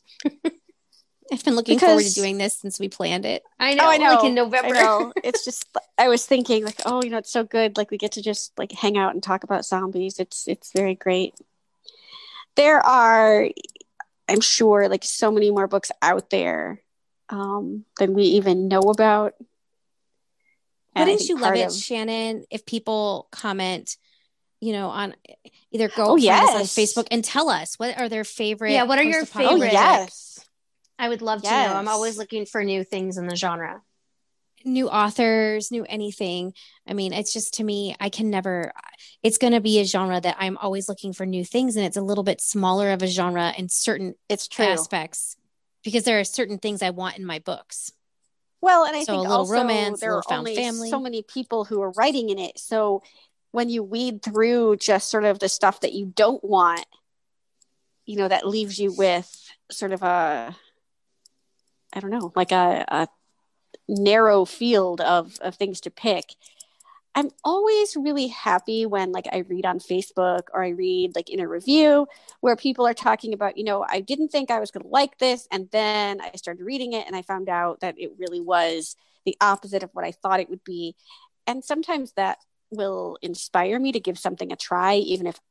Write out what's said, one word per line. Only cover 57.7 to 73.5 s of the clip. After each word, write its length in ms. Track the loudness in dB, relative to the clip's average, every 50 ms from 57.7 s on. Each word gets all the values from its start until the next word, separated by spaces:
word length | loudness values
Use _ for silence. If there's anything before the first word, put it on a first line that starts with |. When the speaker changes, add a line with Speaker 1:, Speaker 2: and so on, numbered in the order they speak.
| _ _ _ _ _ _ _ -8
Speaker 1:
you 80 | -4
know, 120 | -4 0 0
that 200 | 0 0 0 -2
leaves 320 | -2 -2 -4 -4 -4 -2
you 120 | -2 -2 0 2
with 340 | 2 2 2 0 -2 -6 -16 -20 -20 -20 -20 _ _ _
sort 220 | -12 -10 -6 -6
of 100 | -6 -2
a, 540 | 0 0 2 2 0 0 -2 -4 -6 -10 -14 -18 _ _ _ _ _ _ _ _ _ _ _ _ _ _ _ _ _ _ _ _ _ _ _ _ _ _ -12
I 60 | -10
don't 120 | -8 -6
know, 200 | -6 -6 -6 -4 0
like 160 | 0 0 2
a, 340 | 2 4 4 4 2 0 -2 -2
a 200 | -2 -2 -2 -4 _ _ _ _ _ _ _ _ _ _ _ _ -20 _ _ -4
narrow 580 | -2 2 4 4 6 6 6 6 6 6 4
field 560 | 2 -2 -4 0 2 2 4 2 2 -2 -2
of, 360 | 0 2 2 2 0 -2 -10 -10
of 160 | -10 -10 -6
things 260 | -4 -6 -6 -6 -10
to 100 | -12 -14
pick. 440 | -16 -6 -2 -2 -2 -2 -4 -10 -18 _ _ -20 _ _ -20 _ _ _ _ _ _ _ _ _ -2
I'm 160 | -2 -2 -2 -6 _ -4
always 520 | -2 0 2 2 2 2 2 0 0 -2
really 320 | -4 -4 -2 -2 -2 -4 -4
happy 580 | -6 -4 -2 0 0 0 0 -2 -2 -2 -2
when, 260 | -2 -2 -2 -2 -2
like, 160 | -4 -6 -6 -6
I 80 | -6 -6
read 260 | -6 -6 -6 -4 -2
on 140 | -2 -4 -4
Facebook 640 | -4 -4 -4 -4 -4 -4 _ -2 0 0 0 -2 -4 -6 -6
or 100 | -4 -4
I 60 | -4
read, 460 | -4 -4 -2 -2 0 0 -2 -2 -4
like, 160 | -6 -8 -6
in 80 | -6 -6
a 80 | -6 -6
review 600 | -6 -6 0 2 4 6 6 6 6 4 4 0 -6 -16 _ -20 -14 _
where 140 | 0 0 0
people 300 | 0 0 -4 0 2 0
are 80 | 0 0
talking 400 | 0 0 0 0 0 -2 -8 -6
about, 240 | -4 -4 -4